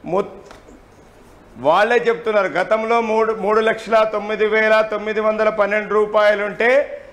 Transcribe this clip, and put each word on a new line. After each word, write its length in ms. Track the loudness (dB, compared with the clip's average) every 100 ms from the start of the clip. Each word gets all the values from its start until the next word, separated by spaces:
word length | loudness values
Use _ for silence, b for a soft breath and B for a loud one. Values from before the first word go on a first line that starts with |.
మొ-, 180 | -4 -4 -4 -12 -20 -20 -20 -20 -20 -20 -20 -20 -20 -20 -20 -4
వాళ్ళే 400 | 0 2 2 2
చెప్తున్నారు 500 | 0 -2 0 0 0
గతంలో 540 | -2 0 -2 0 0
మూడు, 320 | 0 0 0
మూడు 280 | -2 0 2
లక్షల 420 | 2 -2 0 2 2
తొమ్మిది 340 | -2 -6 -2 0
వేల 340 | 2 2 2
తొమ్మిది 400 | 2 -4 -4 -2
వందల 280 | -2 0 -2
పన్నెండు 460 | 0 0 0 0
రూపాయలుంటే 1040 | 0 2 2 2 2 -4 -2 2 2 0 -10 -18